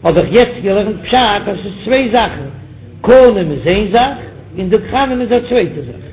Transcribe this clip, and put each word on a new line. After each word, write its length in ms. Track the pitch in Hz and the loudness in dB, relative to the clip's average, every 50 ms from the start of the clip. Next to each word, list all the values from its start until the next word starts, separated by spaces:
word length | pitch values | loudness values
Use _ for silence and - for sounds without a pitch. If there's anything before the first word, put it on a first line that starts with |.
| - | 0
האב 140 | 165 165 175 | 2 2 2
איך 140 | 165 - | 0 2
יעצט 320 | 156 233 247 240 - - 185 | 4 2 2 2 0 -6 -4
געלערנט, 320 | 196 190 202 208 214 208 170 - | -2 0 0 0 -2 -6 -8 -6
פשט, 420 | - 247 254 247 220 202 202 202 | 0 0 2 2 2 0 -2 -4
דאס 120 | 208 202 180 190 | -6 -8 -8 -8
איז 80 | 202 - - - | -12 -12 -12 -4
צוויי 260 | 220 254 262 269 233 | -2 0 0 0 2
זאכן. 380 | 208 247 220 185 - - - - - - - - - - - - - - | 0 0 0 0 -4 -8 -12 -12 -14 -16 -18 -20 -20 -20 -20 -20 -18 -6
קונים 500 | - 196 240 262 254 247 220 196 175 156 | 2 6 8 8 8 8 6 4 -2 -4
איז 160 | 147 131 117 156 | -4 -4 -2 0
איין 200 | 180 202 214 196 185 | 0 0 0 0 2
זאך, 240 | 233 247 277 277 - - - - - - - - 180 | 2 2 2 -2 -8 -14 -18 -18 -20 -20 -16 -10 -8
און 120 | 190 180 | -4 0
דקרנים 520 | 175 180 175 - - 262 277 262 254 247 | 0 0 0 -2 -2 -2 -2 0 -2 -4
איז 100 | 247 214 | -2 0
א 80 | 240 240 240 - | 0 -2 0 0
צווייטע 320 | 247 247 196 147 - - | 0 0 0 -2 -4 -10
זאך. 240 | 135 - - - - - | -12 -12 -14 -16 -18 -20